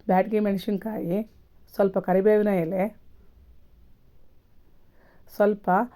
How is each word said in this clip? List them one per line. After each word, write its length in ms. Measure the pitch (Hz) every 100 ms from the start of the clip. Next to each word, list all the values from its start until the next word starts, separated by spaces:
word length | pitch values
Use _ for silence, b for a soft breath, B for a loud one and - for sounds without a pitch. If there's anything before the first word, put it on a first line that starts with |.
| -
ಬ್ಯಾಡಗಿ 300 | 185 190 214 208
ಮೆಣಸಿನ್ಕಾಯಿ, 720 | 196 220 196 220 220 180 196 226 - - - - -
ಸ್ವಲ್ಪ 220 | 196 190 185
ಕರಿಬೇವಿನ 440 | 185 208 214 208 190
ಎಲೆ, 220 | 165 190 208 - - - - - - - - - - - _ - - - _ - - - - b b b b -
ಸ್ವಲ್ಪ 340 | 208 208 - 185 240